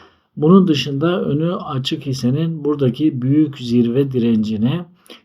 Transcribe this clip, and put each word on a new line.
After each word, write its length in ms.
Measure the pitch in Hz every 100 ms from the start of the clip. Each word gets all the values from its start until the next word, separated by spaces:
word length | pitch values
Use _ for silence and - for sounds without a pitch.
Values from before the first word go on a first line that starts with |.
| - _ _ -
Bunun 320 | 156 190 165
dışında 560 | 139 - 139 170 180
önü 300 | - 143 170
açık 520 | 185 160 135 - 156 139
hissenin 580 | 127 123 143 165 160
buradaki 580 | 143 143 127 113 151 131
büyük 360 | 131 151 147 135
zirve 540 | 120 120 117 131 139
direncine, 720 | 127 117 110 107 107 120 170 175 _ _ -